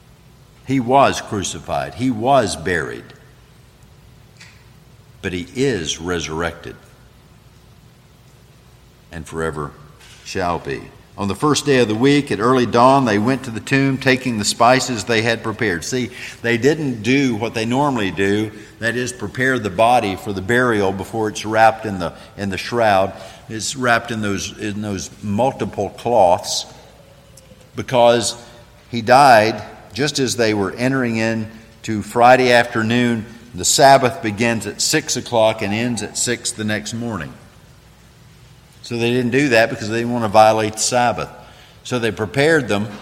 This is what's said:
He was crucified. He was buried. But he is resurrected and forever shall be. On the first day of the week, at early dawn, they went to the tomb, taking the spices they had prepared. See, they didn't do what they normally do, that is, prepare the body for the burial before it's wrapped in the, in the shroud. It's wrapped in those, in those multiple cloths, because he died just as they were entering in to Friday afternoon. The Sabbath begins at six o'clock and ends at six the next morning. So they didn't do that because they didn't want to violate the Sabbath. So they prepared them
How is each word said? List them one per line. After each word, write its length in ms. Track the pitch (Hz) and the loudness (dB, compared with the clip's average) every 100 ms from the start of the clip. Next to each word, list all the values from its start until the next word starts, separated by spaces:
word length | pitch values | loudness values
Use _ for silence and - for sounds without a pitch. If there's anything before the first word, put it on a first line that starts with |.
| _ - _ - - _ - | _ -20 _ -20 -20 _ -4
He 120 | 135 | -2
was 420 | 113 135 120 90 | 2 4 4 2
crucified. 720 | - 107 87 82 71 76 69 69 | -6 -6 -6 -8 -6 -6 -6 -4
He 160 | 131 | -4
was 440 | 107 120 139 101 82 | -2 0 2 0 -4
buried. 480 | 87 85 65 58 - - - - - - - _ - - - - - - - - - - _ - - - | -4 -2 -4 -10 -16 -20 -20 -20 -20 -20 -20 _ -20 -20 -20 -20 -20 -20 -20 -20 -20 -20 _ -20 -20 -12
But 120 | 95 | -8
he 140 | 90 87 120 | -8 -8 -4
is 440 | 139 104 73 78 | -2 -2 -6 -6
resurrected 760 | 85 87 76 78 85 - - - - - - - - - - - - - - _ _ _ _ - - - - - - _ - | -6 -6 -6 -4 -6 -6 -16 -18 -20 -20 -20 -20 -20 -20 -20 -20 -20 -20 -20 _ _ _ _ -20 -20 -20 -20 -20 -20 _ -18
and 160 | 82 76 | -16 -10
forever 440 | 80 80 76 73 - - - - - | -6 -4 -4 -8 -12 -20 -20 -20 -20
shall 360 | - 98 90 82 | -10 -4 -2 -4
be. 220 | 71 62 53 - - - | -6 -10 -12 -20 -20 -8
On 100 | 98 | -6
the 80 | 95 | -2
first 300 | 151 135 147 | 0 0 2
day 140 | 131 | 2
of 80 | 110 | 0
the 80 | 107 | 2
week, 360 | 135 143 143 | 2 2 0
at 80 | 98 | 0
early 260 | 117 135 113 | 2 2 2
dawn, 400 | 113 127 139 123 | 4 6 6 4
they 140 | 104 | 2
went 240 | 110 131 | 0 -2
to 80 | 123 | -6
the 80 | 110 | -10
tomb, 380 | - 139 139 135 | -2 0 0 0
taking 400 | 135 131 127 110 | 2 0 0 -4
the 80 | 101 | -4
spices 580 | - 120 131 131 113 | 2 4 4 0 -4
they 180 | 98 110 | -2 0
had 220 | 117 110 | 0 -2
prepared. 400 | 110 104 110 87 | -4 -4 -2 -4
See, 260 | - 127 117 - - - | -4 -6 -6 -10 -16 -6
they 160 | 117 117 | -2 2
didn't 460 | 131 156 143 117 | 2 2 -2 -4
do 320 | 104 135 135 107 | 0 2 0 -2
what 180 | 113 | -4
they 120 | 113 110 | -4 -2
normally 460 | 127 147 123 98 | 0 0 0 -2
do, 400 | 85 98 104 107 - - - | 0 0 0 -2 -8 -20 -8
that 160 | 113 120 | -4 -4
is, 160 | 123 | -6
prepare 480 | - 101 123 131 127 | -8 -10 -2 -2 0
the 100 | 104 | -2
body 460 | 87 113 123 104 92 | 2 4 4 0 -4
for 160 | 110 | -6
the 100 | 95 | -6
burial 500 | 98 120 127 107 98 | 0 2 2 2 0
before 340 | 98 92 113 107 | -2 -6 -6 -6
it's 180 | - 104 | -6 -2
wrapped 400 | 110 113 110 107 | 4 4 4 -4
in 140 | 95 | -6
the, 140 | 82 - - - | -6 -8 -16 -10
in 120 | 101 | -6
the 80 | 90 | -6
shroud. 560 | - 120 110 95 95 - - - - | -4 0 2 2 0 -6 -18 -20 -14
It's 260 | 110 98 135 | -10 -10 -2
wrapped 340 | 123 117 117 | 0 0 0
in 120 | 113 | -6
those, 360 | 104 98 - - | -4 -4 -6 -8
in 240 | 107 104 | -8 -8
those 300 | 107 95 - - | -6 -8 -8 -10
multiple 680 | 104 101 131 - 107 - 95 | -4 -2 -2 -2 -6 -6 -8
cloths, 760 | - 117 120 90 95 - - - - - - - - - - - - - - | -6 -2 2 4 2 -2 -8 -10 -16 -20 -20 -20 -20 -20 -20 -20 -20 -14 -12
because 640 | 104 127 120 120 104 - - - - - - | -2 4 6 4 0 -8 -14 -20 -20 -20 -10
he 120 | 117 | -4
died 600 | 110 127 143 113 110 107 101 - - | 4 8 8 8 6 0 -8 -18 -12
just 240 | 101 147 147 | -6 -4 -2
as 200 | 123 101 | -2 0
they 160 | 113 | 0
were 180 | 107 92 | 2 -2
entering 460 | 110 123 135 120 113 | -2 -2 0 -2 0
in 340 | 113 113 107 - - - | -2 -2 -6 -12 -20 -14
to 180 | - 107 | -6 -6
Friday 520 | 101 120 120 131 127 | -2 4 6 6 6
afternoon. 720 | 120 120 113 110 120 120 117 104 - - | 4 4 0 0 2 2 0 -6 -14 -16
The 120 | 87 - | -6 -2
Sabbath 580 | - 139 135 123 - | 4 6 6 4 -2
begins 420 | 110 101 117 113 101 | -6 -2 0 -2 -4
at 140 | - | -6
six 380 | - 156 - 123 | -2 -2 -2 -6
o'clock 440 | - 120 110 107 | -2 2 2 2
and 120 | 98 | -2
ends 280 | 107 123 110 | -2 -2 -4
at 160 | 107 - | -6 -4
six 360 | - 117 - | -4 -4 -6
the 100 | - | -6
next 300 | 107 107 104 | -4 -4 -6
morning. 400 | 113 117 101 69 64 - - - - - _ - _ - - - - - - | -8 -6 -8 -10 -14 -20 -20 -20 -20 -20 _ -20 _ -20 -20 -20 -20 -20 -20
So 140 | - 117 | -10 -2
they 140 | 117 | 0
didn't 200 | 123 123 | 0 0
do 180 | 127 147 | 0 4
that 200 | 113 117 | 4 4
because 200 | 110 104 | 0 -4
they 100 | 113 | -4
didn't 140 | 120 | -2
want 120 | 120 110 | -2 2
to 40 | |
violate 440 | 107 110 110 107 | 6 6 6 0
the 60 | 107 | -2
Sabbath. 500 | - 123 120 87 73 - - - - - | -2 0 0 -2 -6 -12 -20 -20 -20 -20
So 160 | - 123 | -6 -2
they 120 | 113 | -2
prepared 560 | 92 110 135 151 160 110 | -2 -4 0 2 2 0
them 200 | 101 110 - | -2 -4 -10